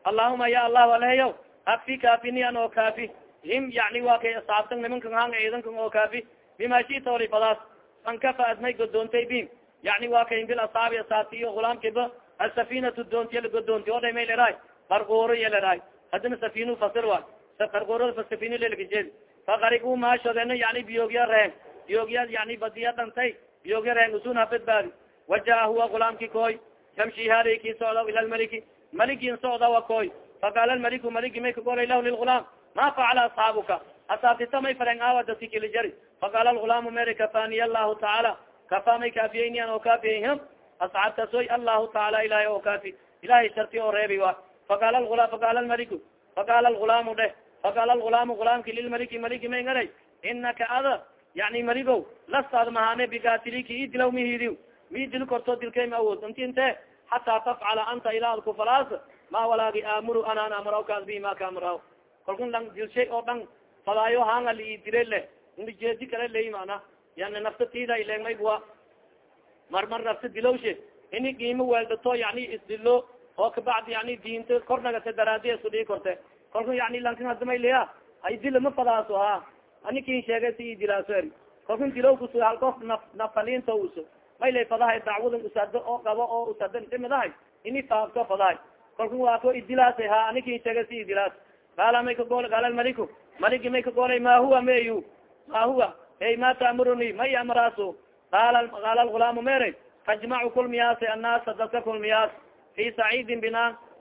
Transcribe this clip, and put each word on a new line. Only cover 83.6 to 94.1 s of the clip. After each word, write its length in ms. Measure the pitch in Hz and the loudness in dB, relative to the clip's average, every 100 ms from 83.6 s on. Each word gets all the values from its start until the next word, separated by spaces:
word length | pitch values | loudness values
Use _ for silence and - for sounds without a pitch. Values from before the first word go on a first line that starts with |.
| 247 214 | -2 -2
uuso. 300 | 185 - 156 _ _ _ | -2 -6 -14 _ _ _
May 120 | 254 | 0
lay 140 | 254 233 | 0 0
fadahay 340 | 226 240 226 214 | 2 2 2 -2
dacwadan 400 | 208 240 233 214 | -2 -2 -2 -4
usado 340 | 214 202 233 233 | -4 -2 -2 -4
oo 140 | 240 | -4
qabo 240 | 220 214 | -2 -2
oo 220 | 240 233 233 | -2 -2 -4
usado 260 | 214 190 233 | -4 -6 -6
inta 180 | 214 247 | -8 -8
madahay. 340 | 247 269 196 - _ _ | -2 -2 -2 -6 _ _
Ini 200 | 214 269 | -8 -6
faafto 420 | 269 214 214 240 226 | 0 0 0 -2 -2
fadahay. 320 | 190 190 156 - _ _ - | 2 2 2 -6 _ _ -6
Kolkun 220 | 220 254 | -4 0
waa 200 | 247 233 | 2 4
ko 140 | 254 | 2
ii 80 | 254 | 0
dilaasay 460 | 185 254 247 240 214 | 0 4 6 4 2
ha, 200 | 214 220 | 2 2
ani 140 | 247 | 0
kiin 200 | 247 240 | -4 -4
sheegay 220 | 233 233 220 | -4 -4 -4
si 100 | 233 | -8
ii 100 | 190 | -4
dilaas. 260 | 196 196 - _ _ _ - | -2 -2 -4 _ _ _ 0
Qaala 280 | 220 240 | 4 4
may 120 | 247 233 | 2 -2
ka 80 | |
gool-, 260 | 233 247 240 | -2 -2 0
qaala 180 | 220 240 | 0 2
almaliku. 420 | 240 247 247 180 - _ - | 0 -2 -2 -6 -10 _ -2
Maliki 300 | 196 247 240 | 0 2 0
may 120 | 254 | -2
ka 100 | 247 | -2
goolay, 280 | 233 247 | 0 2